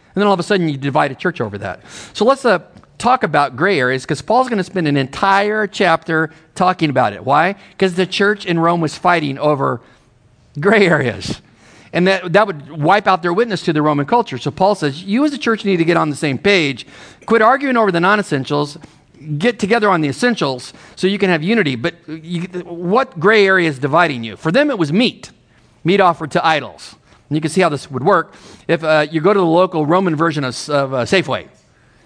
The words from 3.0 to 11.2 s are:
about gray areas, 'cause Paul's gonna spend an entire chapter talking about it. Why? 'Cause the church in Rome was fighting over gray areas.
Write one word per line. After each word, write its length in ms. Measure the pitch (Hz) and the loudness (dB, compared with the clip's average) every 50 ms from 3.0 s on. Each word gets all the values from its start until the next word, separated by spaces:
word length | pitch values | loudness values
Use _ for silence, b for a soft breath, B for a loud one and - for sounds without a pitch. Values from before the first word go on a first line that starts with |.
| - 240 262 254 | 0 0 0 0
about 340 | - 170 147 147 147 131 127 | 0 0 0 0 0 0 -2
gray 240 | 120 165 202 190 139 | -2 0 0 2 2
areas, 240 | 127 123 131 131 - | 0 0 -2 -2 -4
'cause 160 | - 151 - - | -6 -6 -6 -2
Paul's 260 | - 220 254 254 247 | -2 0 0 0 0
gonna 140 | 233 196 170 | -2 -4 -4
spend 240 | - - 185 160 | -4 -4 -2 0
an 100 | 147 143 | 0 0
entire 680 | 139 131 131 - - 202 196 196 196 208 208 214 214 214 | 0 -2 -2 -4 -2 0 2 2 2 2 0 -2 -2 -4
chapter 640 | 196 - - 202 170 165 - - - 165 156 160 151 b b b b b | -4 -2 0 2 2 2 0 0 -2 -2 -2 -2 -2 b b b b b
talking 340 | - 185 185 180 - 165 151 | 0 0 0 0 0 -2 0
about 240 | 127 131 120 104 101 | 2 0 0 0 -2
it. 100 | 82 104 | -6 -2
Why? 320 | 127 139 151 170 190 196 B B B B | 0 2 2 2 0 -2 B B B B
'Cause 160 | - 190 185 170 | -2 -2 0 0
the 140 | 185 180 | -2 -4
church 360 | 180 - - 196 208 214 202 - | -2 0 0 0 0 0 -2 -4
in 140 | 185 170 | -2 0
Rome 240 | 165 165 170 175 170 | 2 2 2 2 0
was 160 | 160 143 - | -2 -4 -4
fighting 400 | - - 180 175 165 151 139 135 | -2 0 2 2 2 0 -4 -6
over 440 | 127 147 151 147 135 139 135 127 117 b b b b b b b _ _ _ _ _ _ _ - 143 | -2 0 0 0 0 -2 -4 -4 -6 b b b b b b b _ _ _ _ _ _ _ -10 -2
gray 280 | 151 202 226 208 196 | 2 4 4 4 4
areas. 540 | 170 170 143 135 117 95 95 | 4 2 2 0 -2 -4 -6